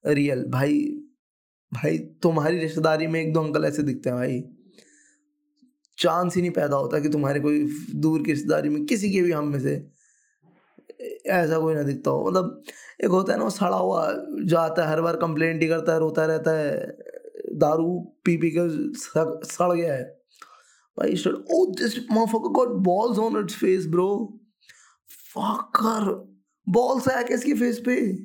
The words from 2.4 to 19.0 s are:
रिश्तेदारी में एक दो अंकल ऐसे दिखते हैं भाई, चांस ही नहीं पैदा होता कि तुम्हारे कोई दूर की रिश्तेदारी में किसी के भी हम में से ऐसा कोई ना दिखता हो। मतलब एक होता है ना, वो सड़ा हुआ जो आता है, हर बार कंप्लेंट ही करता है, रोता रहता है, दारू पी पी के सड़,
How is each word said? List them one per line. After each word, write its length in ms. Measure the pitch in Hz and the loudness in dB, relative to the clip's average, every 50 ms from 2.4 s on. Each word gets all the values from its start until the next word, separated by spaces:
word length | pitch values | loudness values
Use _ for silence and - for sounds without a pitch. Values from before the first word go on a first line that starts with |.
| 147 156 175 180 | 0 0 0 0
रिश्तेदारी 480 | 160 156 156 160 151 160 156 156 160 | -2 -4 -4 0 0 2 2 2 0
में 140 | 160 160 165 | -2 -2 -2
एक 120 | 160 160 156 | -2 0 0
दो 60 | 165 | 0
अंकल 260 | 156 156 147 151 156 | -2 0 -2 0 0
ऐसे 180 | 151 147 151 147 | 0 -2 -2 -2
दिखते 260 | 143 123 - - 131 | -2 -4 -4 -4 -4
हैं 80 | 123 | -2
भाई, 260 | 123 123 139 135 123 - - - _ _ _ _ - - _ _ _ _ _ _ _ _ _ _ _ _ _ _ _ _ _ _ _ _ _ _ | -2 -2 -2 -4 -4 -6 -10 -18 _ _ _ _ -20 -20 _ _ _ _ _ _ _ _ _ _ _ _ _ _ _ _ _ _ _ _ _ _
चांस 380 | - - 175 160 175 180 175 - | -2 0 0 2 2 0 0 0
ही 60 | 185 | 0
नहीं 100 | 175 175 | 0 0
पैदा 240 | 170 185 151 143 143 | 0 0 0 0 0
होता 240 | 139 135 123 151 156 | 0 0 0 -2 0
कि 100 | 147 147 | 0 0
तुम्हारे 300 | 151 147 143 135 143 147 | 0 2 0 0 0 0
कोई 300 | 143 147 147 147 147 147 147 - - - - | 2 2 2 2 0 -2 -4 -6 -10 -8 -6
दूर 280 | 143 147 156 156 160 151 | 0 0 2 2 2 0
की 80 | 165 | 0
रिश्तेदारी 380 | 151 147 147 143 156 151 147 151 | -2 -2 0 0 0 2 2 0
में 160 | 147 151 147 | -2 -2 -2
किसी 260 | - 254 214 190 208 | -2 -2 0 0 0
के 100 | 190 190 | 2 2
भी 100 | 175 175 | 2 2
हम 160 | 165 151 147 | 2 0 0
में 120 | 147 143 139 | -2 -2 -2
से 280 | 127 139 143 139 - - _ _ _ _ _ _ _ _ _ _ _ _ _ _ _ _ _ - _ _ - _ - 440 - - _ | -2 -2 -2 -4 -6 -12 _ _ _ _ _ _ _ _ _ _ _ _ _ _ _ _ _ -20 _ _ -20 _ -14 -14 -14 -10 _
ऐसा 320 | - 196 180 170 151 160 160 | 0 2 2 2 2 2 2
कोई 160 | 160 160 160 | 2 2 0
ना 80 | 151 147 | 0 0
दिखता 280 | 143 139 - - 143 | -2 -2 0 0 0
हो। 180 | 135 143 - - | 0 2 0 2
मतलब 340 | 180 185 180 - - - - - - - - - - _ - | 2 2 0 0 -6 -10 -18 -20 -20 -20 -20 -20 -8 _ 0
एक 60 | - | 2
होता 220 | 180 185 190 - | 4 2 2 2
है 60 | - | 0
ना, 60 | - 226 | 0 0
वो 60 | 220 | -2
सड़ा 280 | 190 - 196 180 190 | 0 0 0 0 2
हुआ 500 | 185 185 185 190 170 160 175 - - - 302 285 - | 2 0 2 2 0 0 0 -2 -4 -6 -8 -8 -4
जो 180 | - 185 165 | 0 2 2
आता 260 | 165 165 160 160 170 165 | 2 2 2 0 0 0
है, 60 | 156 | 2
हर 120 | 156 160 | 0 0
बार 140 | 165 170 165 | 0 0 0
कंप्लेंट 460 | - 170 165 156 147 156 165 165 160 | 0 -2 -2 0 0 0 0 2 0
ही 60 | 160 | 0
करता 260 | 156 165 165 160 170 160 | 0 0 0 2 2 2
है, 60 | 160 | 2
रोता 260 | 160 160 156 - 160 | 2 2 2 2 2
रहता 260 | 160 160 156 156 160 | 2 0 0 0 0
है, 460 | 160 156 151 143 - - - - - - - - - - - - _ 50 50 - - | 0 0 0 -2 -2 -4 -6 -8 -12 -16 -18 -18 -18 -18 -18 -18 _ -12 -10 -10 0
दारू 640 | 151 151 147 156 165 165 170 180 175 170 - _ _ _ | 2 2 4 4 2 2 0 0 -4 -6 -10 _ _ _
पी 120 | 180 170 | 2 2
पी 160 | 160 160 170 151 | 4 2 0 2
के 360 | 165 175 170 156 147 302 - - | 0 0 0 0 -2 -4 -4 -6
सड़, 520 | - | -10